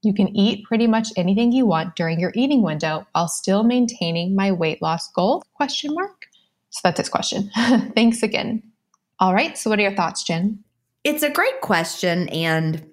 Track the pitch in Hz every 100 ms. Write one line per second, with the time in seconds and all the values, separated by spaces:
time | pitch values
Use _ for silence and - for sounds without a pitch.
0 | 214 196 190 208 202 202 - 226 233 220
1 | 220 - 175 196 240 254 240 160 170 -
2 | 165 165 180 220 277 277 180 156 160 156
3 | - - 170 - - 196 226 247 233 -
4 | 170 165 175 196 196 180 160 - 160 165
5 | - - 190 311 - - 285 - 294 311
6 | 392 - - _ _ _ _ - 180 -
7 | - - - - 202 226 240 247 - -
8 | 226 226 220 - - 220 - _ _ _
9 | _ - 185 190 320 - 226 208 202 196
10 | 165 - - 165 196 214 - _ _ _
11 | 285 302 294 294 453 523 - 175 170 -
12 | 180 170 175 160 165 160 160 160 -